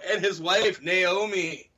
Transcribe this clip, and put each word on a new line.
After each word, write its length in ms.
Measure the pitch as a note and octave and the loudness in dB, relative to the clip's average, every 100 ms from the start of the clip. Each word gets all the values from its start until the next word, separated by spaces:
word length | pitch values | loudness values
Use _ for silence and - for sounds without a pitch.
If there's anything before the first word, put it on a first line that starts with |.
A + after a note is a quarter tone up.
| F#3+ | -4
and 100 | G#3 | 0
his 180 | G3 E3 | 0 -2
wife, 420 | E3 G3+ G#3+ F#3 | 0 2 2 0
Naomi. 880 | D3 F#3 F3+ F#3+ G#3+ G3 E3 - - | 0 2 2 2 0 -2 -4 -8 -16